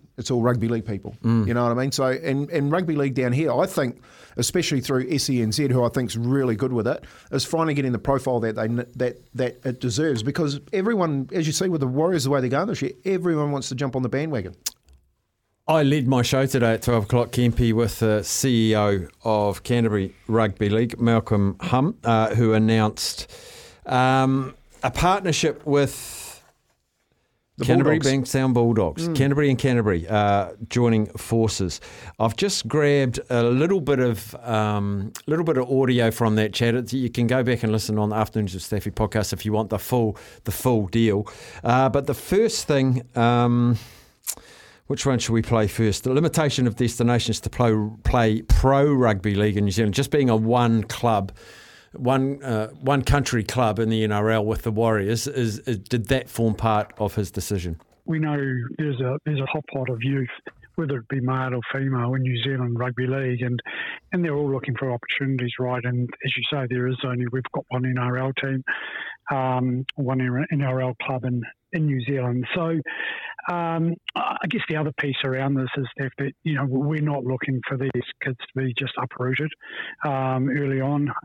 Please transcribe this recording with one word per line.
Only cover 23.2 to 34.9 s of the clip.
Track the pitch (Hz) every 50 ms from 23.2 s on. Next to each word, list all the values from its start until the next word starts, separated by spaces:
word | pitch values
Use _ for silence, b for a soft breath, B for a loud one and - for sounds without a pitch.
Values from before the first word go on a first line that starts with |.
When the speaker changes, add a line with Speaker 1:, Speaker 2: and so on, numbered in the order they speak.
| - B B B B B B B B B B B B
Speaker 2:
um, | - 127 127 127 127 131 131 131 131 135 135 135 135 - - _ _ - - -
a | 127
partnership | 120 - 156 180 190 202 190 180 147 - - 156 - - -
with | 151 139 143 139 135 - - - - - - - - - - - _ _ _ _ _ _ _ _ _ _ _ _ _ _ _ _ _ _ _ _ _ _
Speaker 1:
The | - 127
Speaker 2:
Canterbury | 127 123 139 - 151 156 160
Speaker 1:
Bulldogs. | 139 139 135 135 127 -
Speaker 2:
Bankstown | - 135 131 131 123
Bulldogs. | 120 117 117 117 110 95 80 76 - 165 170
Speaker 1:
Mm. | 160
Speaker 2:
Canterbury | 135 139 139 139 143 151 139
and | 131 120
Canterbury, | - 135 123 120 110 107 92 85 80 -
uh, | 110 104 104 101 101 101 95 85 80 - 117 -
joining | - 123 120 117 113 110 107
forces. | 107 - - - - 113 113 113 107 - - 98 87 - - B B B B B B B -
I've | 110 113 107
just | - 190 202 190 - - 113
grabbed | 139 151 147 143 143 143 135 127 117 120 - -
a | 127 120 117
little | 120 123 131 156 175 202 190
bit | 135 135 143 127
of, | 127 123 110 92 - - - - 117
um, | 120 113 107 107 107 104 104 101 101